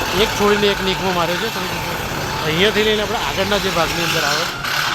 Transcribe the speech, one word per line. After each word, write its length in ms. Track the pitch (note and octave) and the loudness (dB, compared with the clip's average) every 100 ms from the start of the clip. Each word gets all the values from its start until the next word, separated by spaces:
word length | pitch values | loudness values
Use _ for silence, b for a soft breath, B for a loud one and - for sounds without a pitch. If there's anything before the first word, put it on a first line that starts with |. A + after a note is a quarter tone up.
| - F3+ | 0 2
એક 60 | A3 | 2
છોડીને 400 | - G#3 G3+ G3+ | 2 4 4 2
એક 100 | F#3+ F#3+ | 2 0
નીકમાં 300 | E3 F#3+ F3+ | 0 0 0
માર્યો 200 | E3 F3 | 0 0
છે. 180 | A3 | -2
તમે 120 | G#3 F3+ | -4 -4
જુઓ, 800 | F3 - E3+ - - - - D#3 | -4 -4 -4 -4 -4 -4 -2 -2
અહીંયાથી 380 | D#3+ G#3 G3+ | 2 2 2
લઈને 180 | G#3+ G#3+ | 2 0
આપણે 160 | G3+ A3 | 0 -2
આગળના 400 | C#3+ D#3 G3 G3+ | -2 0 0 0
જે 120 | F#3+ | 0
ભાગની 340 | E3+ D#3 E3 | 0 0 0
અંદર 200 | E3 D#3+ | 0 0
આવે, 480 | D3 D3+ E3+ - - - - | 0 0 -2 -4 -4 -2 -2